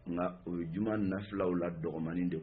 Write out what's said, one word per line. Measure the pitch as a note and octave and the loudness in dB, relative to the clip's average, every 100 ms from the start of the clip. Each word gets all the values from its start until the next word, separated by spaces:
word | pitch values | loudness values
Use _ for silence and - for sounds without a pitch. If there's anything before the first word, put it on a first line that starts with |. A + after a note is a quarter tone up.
| - | -6
nka | F2 F2+ - | 0 0 -2
o | - F2 | -6 -4
ye | E2+ | -2
juma | F2 A2 G#2+ | 0 2 2
nafilaw | G2 F#2+ G2+ G2 F#2 | 2 0 -2 0 2
la | F2+ E2+ | 2 2
dɔgɔmanin | E2 D#2+ D#2 D#2+ F2 F2+ | 0 -2 -2 -2 2 2
de | D#2+ | 0